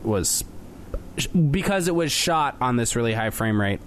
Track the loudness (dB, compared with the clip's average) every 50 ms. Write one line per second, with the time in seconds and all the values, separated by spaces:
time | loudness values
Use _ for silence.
0 | -2 0 0 0 0 0 0 -2 -4 -6 -10 -14 -16 -16 -16 -16 -12 -10 -10 -10
1 | -10 -8 -6 -6 -4 0 2 4 4 4 2 2 0 2 2 2 2 2 2 2
2 | 0 0 0 0 0 2 2 2 2 0 0 0 0 2 2 2 2 0 0 0
3 | 0 2 0 0 0 -2 -2 0 0 2 2 2 2 2 0 -2 -2